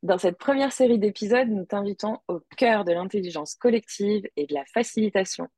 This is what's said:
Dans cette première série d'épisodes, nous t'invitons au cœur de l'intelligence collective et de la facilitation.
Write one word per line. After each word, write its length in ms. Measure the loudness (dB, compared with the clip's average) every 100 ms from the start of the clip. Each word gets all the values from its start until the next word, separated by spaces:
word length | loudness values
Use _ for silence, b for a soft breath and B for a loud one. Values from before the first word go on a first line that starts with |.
Dans 160 | 2 2
cette 180 | 2 0
première 360 | 0 2 0
série 260 | 4 4 6
d'épisodes, 500 | 2 -2 0 2 2
nous 160 | -2
t'invitons 540 | -4 -4 -4 -4 -6 -6 -6
au 140 | -8 _ 0
cœur 280 | 2 2
de 60 | 2
l'intelligence 640 | -2 0 -4 -4 -8 -10
collective 720 | -2 2 2 -2 -4 -2 -2 -4
et 120 | -6 -4
de 80 |
la 100 | -4
facilitation. 840 | -4 -4 -2 0 0 0 -2 -6 -10